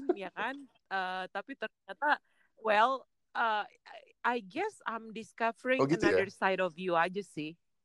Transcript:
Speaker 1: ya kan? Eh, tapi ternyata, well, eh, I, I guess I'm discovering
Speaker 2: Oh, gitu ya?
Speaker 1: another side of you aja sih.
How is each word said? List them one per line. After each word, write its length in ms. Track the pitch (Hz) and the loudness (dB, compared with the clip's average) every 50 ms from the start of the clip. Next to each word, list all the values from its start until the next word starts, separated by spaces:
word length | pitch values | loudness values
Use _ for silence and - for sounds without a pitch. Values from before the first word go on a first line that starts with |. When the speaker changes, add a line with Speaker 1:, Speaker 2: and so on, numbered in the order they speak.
| 277 269 - | -2 -4 -4
Speaker 1:
ya 160 | 196 185 175 | -4 -6 -10
kan? 240 | - 185 214 247 277 285 269 - _ _ _ | -8 -6 -6 -6 -6 -10 -14 -20 _ _ _
Eh, 360 | - 190 190 185 185 185 185 247 - | -6 -6 -4 -4 -4 -6 -6 -8 -8
tapi 240 | - 196 - - 269 | -8 -10 -10 -10 -12
ternyata, 640 | - 220 - _ _ _ 190 202 - 277 302 277 - _ _ _ _ _ _ _ | -10 -10 -10 _ _ _ -14 -6 -2 2 2 2 0 _ _ _ _ _ _ _
well, 480 | - 220 214 202 214 226 262 269 254 - _ _ _ _ _ - | -4 2 4 6 6 6 4 4 0 -6 _ _ _ _ _ -4
eh, 300 | - 240 220 214 208 196 | -2 0 0 0 -2 -4
I, 300 | - _ _ - - - - - _ _ _ - | -6 _ _ -20 -20 -20 -20 -20 _ _ _ -2
I 120 | 240 247 247 | 0 0 -2
guess 400 | 196 180 202 311 403 440 - - - | -4 -6 -6 -4 -4 -4 -6 -6 -8
I'm 300 | - 226 226 226 226 196 | -8 -8 -8 -10 -10 -12
discovering 640 | 226 214 - - - 226 226 - _ - 254 262 | -12 -12 -10 -4 -2 -2 -2 -2 _ -2 0 2
Speaker 2:
Oh, 80 | 262 269 | 2 4
gitu 160 | 277 339 - | 2 2 4
ya? 160 | - 208 202 | 4 4 4
Speaker 1:
another 140 | 185 190 196 | 4 2 0
side 260 | - - 208 190 190 | -2 0 0 0 2
of 160 | 180 185 175 151 | 2 0 -2 -2
you 240 | 180 185 180 170 | -4 -2 0 2
aja 240 | 165 170 190 185 202 | 2 2 2 0 -6
sih. 320 | 196 - - 160 151 156 170 _ _ _ _ _ | -8 -8 -8 -8 -8 -8 -10 _ _ _ _ _